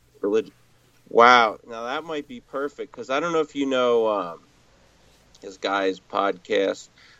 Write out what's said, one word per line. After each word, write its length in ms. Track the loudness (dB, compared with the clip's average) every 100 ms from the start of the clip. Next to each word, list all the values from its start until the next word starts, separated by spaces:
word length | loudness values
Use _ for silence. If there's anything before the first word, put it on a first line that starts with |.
| _ -8
relig-, 300 | -4 -2 -4 _ _ _ _ _ -2
wow. 480 | 6 8 8 4 -2 -14
Now 180 | -12 -8
that 180 | -8
might 240 | -6 -10 -10
be 120 | -16
perfect, 520 | -12 -10 -8 -10 -14
'cause 180 | -12 -6
I 100 | -4
don't 140 | -2
know 60 | -2
if 160 | -2 -4
you 100 | -2
know, 420 | 0 2 2 2
um, 320 | -2 -4 -10 _ _ _ _ _ _ _ _ _ -20
this 160 | -20 -8
guy's 420 | -4 -2 -2 -4
podcast. 920 | -6 -2 -2 -2 -4 -2 -2 -4 -12 _ -20